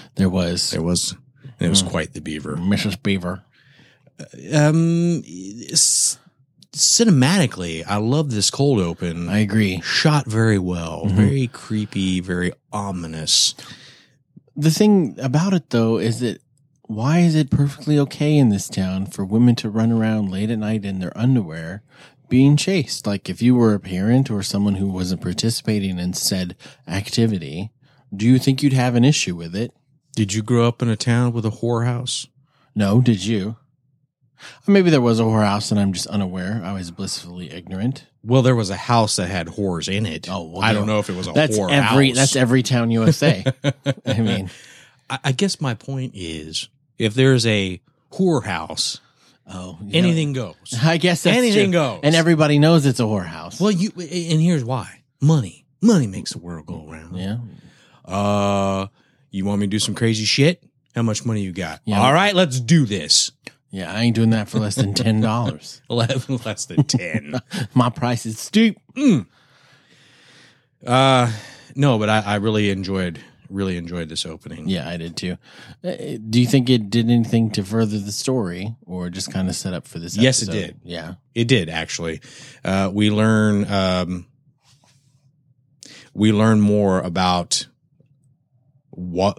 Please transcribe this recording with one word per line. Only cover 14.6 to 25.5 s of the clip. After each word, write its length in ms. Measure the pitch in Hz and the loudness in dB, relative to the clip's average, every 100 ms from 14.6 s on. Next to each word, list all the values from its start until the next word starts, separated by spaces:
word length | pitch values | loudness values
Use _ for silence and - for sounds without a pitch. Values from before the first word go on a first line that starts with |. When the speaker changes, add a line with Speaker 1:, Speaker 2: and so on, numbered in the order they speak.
| 151 | 2
Speaker 1:
thing 460 | 156 214 196 135 - | 4 4 4 2 -4
about 320 | 131 147 190 | -2 0 2
it, 160 | 185 - | 0 0
though, 300 | 117 113 113 | 0 2 0
is 220 | 113 113 | -2 -2
that 200 | 120 - _ _ _ _ | -4 -6 _ _ _ _
why 360 | - 107 131 170 | -10 -4 0 4
is 160 | 175 | 4
it 160 | 156 139 | 4 2
perfectly 480 | - 143 - - 147 | 0 0 -2 0 2
okay 360 | 139 - 147 151 | 0 0 2 4
in 100 | 123 | 4
this 200 | 98 - | 2 -2
town 340 | - 92 92 | -4 -2 -4
for 180 | 98 - | -6 -8
women 300 | 95 110 123 117 | -2 4 4 4
to 120 | 110 | -2
run 240 | 107 113 | 0 0
around 380 | 113 110 110 98 | 2 0 -2 -2
late 180 | 95 107 | -4 -4
at 80 | 113 | -4
night 280 | 107 110 98 | -2 -4 -4
in 120 | 95 | -6
their 180 | 90 - | -6 -2
underwear 680 | 123 127 87 80 80 98 - - - _ _ | 2 2 0 -8 -10 -12 -16 -20 -20 _ _
being 260 | 127 139 147 | 4 6 4
chased? 500 | - 190 - - 107 | 2 -2 -2 -6 -6
Like, 220 | 101 - | -6 -6
if 140 | 87 | 0
you 120 | 120 | 4
were 200 | 123 113 | 6 4
a 60 | 101 | 2
parent 500 | 92 90 104 127 135 | -2 -2 2 2 2
or 120 | 104 | -4
someone 340 | 98 101 101 95 | -4 0 0 0
who 120 | 98 | -2
wasn't 320 | 92 90 90 | -2 -4 -4
participating 800 | 90 90 113 | -4 -2 -2